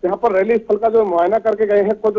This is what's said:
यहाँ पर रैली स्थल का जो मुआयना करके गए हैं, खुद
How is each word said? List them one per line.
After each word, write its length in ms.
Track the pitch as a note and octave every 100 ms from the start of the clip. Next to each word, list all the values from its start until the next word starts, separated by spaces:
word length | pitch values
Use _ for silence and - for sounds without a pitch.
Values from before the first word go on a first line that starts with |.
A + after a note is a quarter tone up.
| F3+
यहाँ 120 | G3
पर 140 | A#3
रैली 260 | F#3+ G3 A#3
स्थल 200 | A3+ G#3
का 120 | A3+
जो 160 | A3+ G#3
मुआयना 340 | E3+ F3 A3
करके 260 | A3 G#3 G#3+
गए 160 | G3+
हैं, 200 | G3+ G#3+
खुद 120 | A3